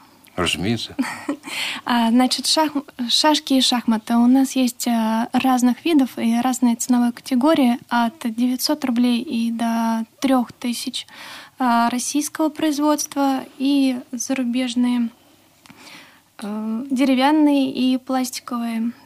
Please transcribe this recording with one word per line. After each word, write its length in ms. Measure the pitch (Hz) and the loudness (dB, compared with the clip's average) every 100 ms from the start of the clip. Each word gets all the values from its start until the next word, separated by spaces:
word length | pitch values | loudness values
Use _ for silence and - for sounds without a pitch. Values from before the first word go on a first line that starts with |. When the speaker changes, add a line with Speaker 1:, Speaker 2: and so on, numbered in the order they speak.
| - _ - - | -14 _ -14 -4
Speaker 1:
Разумеется. 600 | 87 78 95 113 - - | -4 -2 -2 -4 -6 -6
Speaker 2:
<laughs> 40 | 247 - - 285 - - - - - | -6 -6 -10 -10 -10 -8 -8 -8 -2
А, 240 | 240 226 | 0 2
значит, 360 | 240 254 254 - | 2 2 0 -2
шах-, 260 | 311 311 294 - - 240 | 0 0 -2 -8 -8 -2
шашки 460 | - 302 294 - | 2 4 2 2
и 60 | 269 | 2
шахматы. 540 | 247 247 - 220 - 233 | 2 0 0 -2 0 2
У 100 | 240 | 6
нас 300 | 262 269 262 | 4 4 0
есть, 300 | 247 - - | -2 -2 -2
э, 400 | 233 220 220 240 | 0 0 0 0
разных 520 | 247 262 254 247 247 | 0 2 2 2 2
видов 340 | 330 320 262 - | 2 2 2 0
и 220 | 226 233 | 0 0
разные 360 | 254 247 240 233 | 0 0 0 0
ценовые 360 | - 247 240 | 0 2 2
категории 640 | 233 - 254 285 320 247 240 - | -2 -2 2 4 4 4 2 -2
от 260 | 240 233 - | -2 -2 -2
девятьсот 600 | 240 220 247 254 - - | -8 -2 -2 -2 -2 -2
рублей 360 | 262 240 247 240 | -2 0 2 0
и 300 | 320 233 233 | -2 -4 -2
до 540 | 226 233 226 226 226 226 - | -2 -2 0 -2 -2 -6 -4
трех 320 | 262 262 233 | 0 0 0
тысяч, 540 | - 247 233 - - - - - - - - | -6 -6 -6 -8 -10 -14 -18 -18 -18 -14 -4
а, 320 | 254 233 233 | 0 2 2
российского 580 | 247 - 294 294 - 311 | -2 -4 -4 -4 -2 -2
производства 960 | 302 311 285 302 294 - 285 277 262 - - | 0 -2 0 0 0 -2 -2 0 0 -6 -4
и 400 | 269 285 269 247 - | 0 2 2 0 -8
зарубежные, 1000 | 240 - 262 240 247 254 240 247 247 233 - _ _ _ _ - - - - - _ _ - | -10 -6 -4 -2 -2 -2 0 0 0 -2 -6 _ _ _ _ -20 -20 -20 -20 -20 _ _ -14
э, 480 | 202 214 220 220 277 | -10 -6 -4 -6 -2
деревянные 800 | 254 269 254 269 311 294 285 262 | 0 2 4 4 4 4 4 0
и 280 | 254 254 254 | 0 0 0
пластиковые 920 | - 262 254 - - 240 233 226 233 - | -2 -4 -4 -8 -8 -6 -4 -4 -4 -6